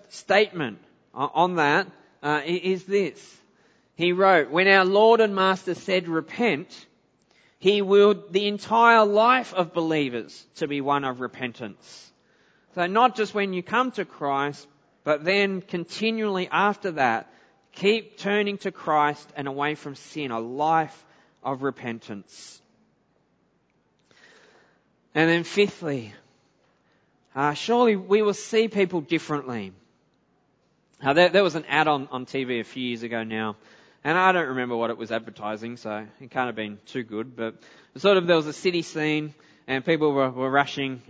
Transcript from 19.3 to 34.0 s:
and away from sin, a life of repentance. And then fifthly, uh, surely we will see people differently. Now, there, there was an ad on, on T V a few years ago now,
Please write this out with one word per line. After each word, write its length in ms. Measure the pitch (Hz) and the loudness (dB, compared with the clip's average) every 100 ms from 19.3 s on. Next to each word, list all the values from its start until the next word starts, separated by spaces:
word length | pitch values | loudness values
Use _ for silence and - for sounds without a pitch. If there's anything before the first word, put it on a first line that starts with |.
| - | -10
and 120 | 139 | -8
away 260 | 139 143 | -4 -4
from 220 | 151 147 135 | -6 -10 -16
sin, 340 | - 160 139 | -14 -10 -6
a 100 | 113 | -6
life 640 | 113 131 156 160 156 - _ _ _ _ | -6 -4 0 0 0 -8 _ _ _ _
of 200 | 127 131 | -8 -4
repentance. 1000 | 139 123 123 113 - 101 - - - - _ _ _ _ _ _ _ _ _ _ _ _ _ _ _ _ - _ _ _ _ _ _ _ _ | -6 -6 -10 -10 -12 -16 -16 -20 -20 -20 _ _ _ _ _ _ _ _ _ _ _ _ _ _ _ _ -20 _ _ _ _ _ _ _ _
And 140 | 151 165 | 2 2
then 160 | 170 | 2
fifthly, 680 | 165 202 208 - 170 135 107 101 _ _ _ _ _ _ _ _ _ _ _ | 0 0 0 0 -8 -6 -8 -18 _ _ _ _ _ _ _ _ _ _ _
uh, 180 | 135 147 | -4 -2
surely 440 | 147 - 240 247 202 | -2 0 2 2 2
we 260 | 185 208 | 0 2
will 120 | 208 | 2
see 340 | 196 - 226 226 | -2 -2 0 0
people 320 | 202 185 180 | 0 -2 -2
differently. 680 | 139 165 - 147 131 117 95 92 _ _ _ _ _ _ _ _ _ _ _ _ | -4 -4 -2 -6 -6 -8 -10 -16 _ _ _ _ _ _ _ _ _ _ _ _
Now, 100 | 139 | 0
there, 160 | 147 180 | 4 4
there 140 | 180 | 4
was 140 | 190 160 | 2 -2
an 100 | 156 | -2
ad 220 | 165 156 | 0 2
on, 200 | 147 139 | 0 -4
on 120 | 127 | -10
T 200 | 123 135 | -6 -6
V 160 | 127 120 | -4 -4
a 40 | |
few 200 | 107 131 123 | -6 -8 -6
years 140 | 117 | -6
ago 220 | 117 117 | -6 -6
now, 320 | 110 110 110 104 - - _ _ | -6 -4 -6 -8 -16 -20 _ _